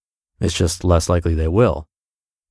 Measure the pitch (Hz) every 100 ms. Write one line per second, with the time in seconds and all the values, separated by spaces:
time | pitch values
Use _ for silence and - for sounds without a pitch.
0 | _ _ _ - 92 - 90 - 90 85
1 | - 87 82 80 80 92 120 71 76 _
2 | _ _ _ _ _